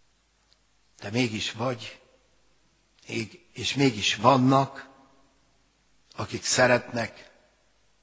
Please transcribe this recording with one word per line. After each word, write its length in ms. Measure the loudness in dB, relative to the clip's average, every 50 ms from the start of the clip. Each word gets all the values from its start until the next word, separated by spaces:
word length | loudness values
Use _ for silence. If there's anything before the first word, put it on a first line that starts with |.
| _ _ _ _ _ _ _ _ _ _ _ _ _ _ _ _ _ _ _ -16
de 100 | -10 -6
mégis 420 | -2 -2 -2 -2 -2 -6 -8 -8
vagy, 500 | -6 -6 -6 -6 -6 -8 -12 -18 -18 -20 _ _ _ _ _ _ _ _ _ _ _ _ _ _ _ _ _ _ _ _ -16
még-, 380 | -10 -8 -8 -8 -8 -12 -20 _ _ -12
és 220 | -8 -6 -4 0
mégis 400 | 2 2 2 2 2 -2 -2 -2
vannak, 760 | 4 4 6 6 6 6 4 4 4 2 0 -6 -16 -18 -20 -20 _ _ _ _ _ _ _ _ _ _ _ _ _ _ _ _ _ _ _ _ _ _ _ -12
akik 280 | -12 -10 -8 -8 -6 -4
szeretnek, 880 | 0 2 4 4 4 4 2 0 -4 -6 -6 -6 -8 -10 -18 -20 -20 _ _ _ _ _ _ _ _ _ _ _ _ _ _